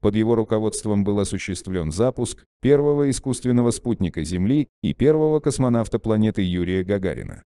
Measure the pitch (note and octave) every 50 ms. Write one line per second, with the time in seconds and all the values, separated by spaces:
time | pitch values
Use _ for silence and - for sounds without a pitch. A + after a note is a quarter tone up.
0 | - G#2 G2+ G#2+ A2 A2+ A#2+ A2+ A2 G#2+ A2+ G#2+ A2 G#2+ G#2+ - - A2 G#2 G2+
1 | G2+ G2+ G2+ G2+ G2 F#2+ - F#2+ - - F#2 - - F#2+ F#2 F#2 D#2+ D#2 D#2 F2
2 | A#2 B2+ B2 - B2 - - - _ _ _ _ - B2+ C#3+ C#3 D3 D3 D3 C#3+
3 | C#3+ C#3 B2+ - - C3+ B2 - - B2 B2 B2 A#2+ A#2+ A#2 - - B2 A#2 -
4 | F#2+ E2+ - - D#2+ D2+ F2+ F2+ F#2 G#2 C3+ D3+ C#3 - _ _ - D2+ C#2+ -
5 | A#2 C#3+ D#3 D#3 D#3 D#3 D3+ D3+ D3+ D3+ C3+ - C3 B2+ A#2+ A#2 A2 - - A2+
6 | - A2 A2 G#2+ G#2+ A2 G#2 - G2 F2+ F2 F2+ F2 E2+ F#2 F#2+ F2+ F2+ G2+ G2+
7 | F#2+ F2+ D2 A1+ G1+ - - - _ _